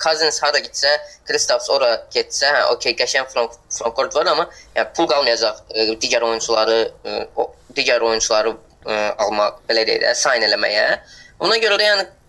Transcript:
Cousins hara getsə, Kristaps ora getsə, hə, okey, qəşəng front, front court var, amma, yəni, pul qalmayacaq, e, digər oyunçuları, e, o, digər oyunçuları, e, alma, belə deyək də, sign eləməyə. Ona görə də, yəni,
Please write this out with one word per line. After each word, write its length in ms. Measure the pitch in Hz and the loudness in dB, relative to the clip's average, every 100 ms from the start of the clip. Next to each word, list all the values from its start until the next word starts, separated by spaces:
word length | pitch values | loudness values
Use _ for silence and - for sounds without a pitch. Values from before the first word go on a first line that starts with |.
Cousins 340 | 160 156 156 143 | -2 0 0 0
hara 200 | 147 147 | 0 0
getsə, 320 | - - 139 151 - - - | -4 -4 0 0 -4 -18 -4
Kristaps 440 | 143 - 123 - | -2 0 -2 0
ora 160 | 139 123 113 - | 2 2 0 -2
getsə, 360 | 120 - - 139 | -4 -4 -2 0
hə, 120 | 139 101 | 2 2
okey, 200 | 117 127 117 | 0 -2 -2
qəşəng 280 | 120 135 131 | 0 0 -2
front, 240 | 127 113 - - | -2 -4 -6 -12
front 280 | - 113 135 | -6 -4 -2
court 160 | 135 | -2
var, 160 | 143 175 | 0 0
amma, 180 | 151 170 - - 117 | 0 -2 -8 -8 -4
yəni, 120 | 110 | -2
pul 160 | - 165 | 0 2
qalmayacaq, 520 | 143 131 113 110 - - | 2 2 2 0 -2 -8
e, 160 | 110 110 110 123 | -2 -2 -2 0
digər 160 | 120 117 | 0 2
oyunçuları, 500 | 113 - 110 110 113 110 - | -2 0 0 4 2 0 -4
e, 160 | 104 107 110 - | -8 -8 -8 -6
o, 140 | - - - | -6 -6 -12
digər 320 | 143 131 120 113 | -4 0 2 2
oyunçuları, 500 | 113 - 110 110 107 - _ - | 0 0 2 0 -4 -14 _ -6
e, 100 | 107 104 110 107 | -2 -2 0 -2
alma, 240 | 107 104 - - | 0 -2 -2 -2
belə 140 | 113 107 | 0 2
deyək 180 | 113 113 | 0 0
də, 100 | 120 | 0
sign 240 | 143 123 104 | 0 2 0
eləməyə. 420 | 104 104 104 123 196 - - - - | 0 0 0 0 -2 -6 -20 -20 -4
Ona 160 | 175 226 | 0 2
görə 240 | 220 202 | 2 2
də, 100 | 208 | 2
yəni, 180 | 202 185 - | 2 -2 -10